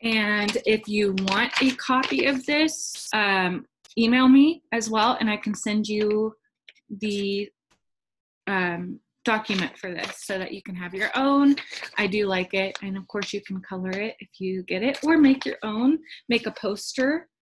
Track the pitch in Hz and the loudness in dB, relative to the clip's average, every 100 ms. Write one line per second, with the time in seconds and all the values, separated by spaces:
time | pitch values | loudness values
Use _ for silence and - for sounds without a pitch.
0 | 233 220 208 208 208 214 - 220 220 208 | 0 0 2 0 0 -2 0 0 0 0
1 | 202 190 190 196 240 - 269 254 - 254 | 0 0 0 0 0 2 0 0 0 0
2 | - 269 254 269 254 294 311 - - - | 0 0 0 0 0 0 0 -2 -10 -10
3 | - 220 202 196 180 185 - _ - - | -4 -2 2 2 2 -2 -8 _ -10 0
4 | 226 247 262 269 294 339 _ 233 220 220 | 4 6 8 10 8 4 _ -4 -2 2
5 | 220 - 220 208 214 208 - 208 214 208 | 2 2 0 -2 -4 -6 -2 -2 -2 0
6 | 214 214 220 220 _ _ - - _ 202 | 0 0 -2 -6 _ _ -20 -20 _ -8
7 | 208 202 202 196 202 _ _ _ _ _ | -6 -4 -2 -4 -6 _ _ _ _ _
8 | _ _ _ _ - 190 180 175 180 - | _ _ _ _ -4 -2 -2 -4 -8 -12
9 | _ _ - 214 214 196 165 - 190 175 | _ _ -2 0 0 -4 -4 -8 -12 -8
10 | - - - 190 185 202 196 185 175 185 | -8 -10 -8 -8 -6 -10 -12 -12 -10 -6
11 | 208 - 269 277 285 277 - - - - | -4 0 2 4 6 4 0 -12 -10 -4
12 | 202 208 202 185 185 196 190 - 196 190 | -2 0 0 0 -2 -2 -4 -4 -8 -8
13 | 185 208 196 202 196 190 - 185 185 190 | -8 -8 -6 -8 -8 -12 -8 -8 -6 -4
14 | 214 - - _ 190 190 180 180 233 277 | -6 -8 -18 _ -6 -6 -6 -2 -2 -2
15 | 294 330 277 269 - - 214 214 254 311 | 0 6 6 6 0 -8 -6 0 2 2
16 | - - _ 233 226 - - 214 - - | -2 -20 _ -2 -2 -6 -6 -6 -8 -2
17 | 262 311 349 _ | 0 -2 -6 _